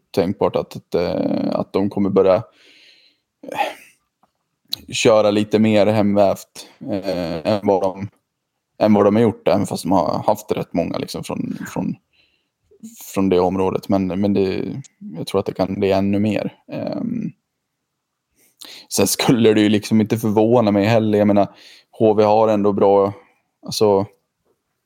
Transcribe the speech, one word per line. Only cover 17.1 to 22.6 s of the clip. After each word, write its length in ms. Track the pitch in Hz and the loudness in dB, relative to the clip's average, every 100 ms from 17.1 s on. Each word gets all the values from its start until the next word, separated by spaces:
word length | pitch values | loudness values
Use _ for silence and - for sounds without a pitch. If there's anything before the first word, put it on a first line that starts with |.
| - - - _ _ _ _ _ _ _ _ _ _ _ _ - - - | -8 -10 -14 _ _ _ _ _ _ _ _ _ _ _ _ -20 -20 -8
sen 140 | - 92 | -2 -2
skulle 480 | - - 117 113 | 0 0 4 4
det 60 | 110 | 4
ju, 80 | 104 | 4
liksom, 320 | 104 - 110 | 2 0 0
inte 160 | 104 113 | 0 -2
förvåna 540 | 113 104 110 123 107 | 0 2 4 4 2
mig 140 | 101 | 2
heller. 340 | 101 113 110 104 | 2 2 2 2
Jag 80 | 104 | 2
menar, 220 | 101 95 - - - _ - | 2 0 -4 -20 -20 _ 0
H 160 | 110 | 2
V 80 | 104 | 4
har 240 | 104 110 110 | 4 4 2
ändå 240 | 104 | 2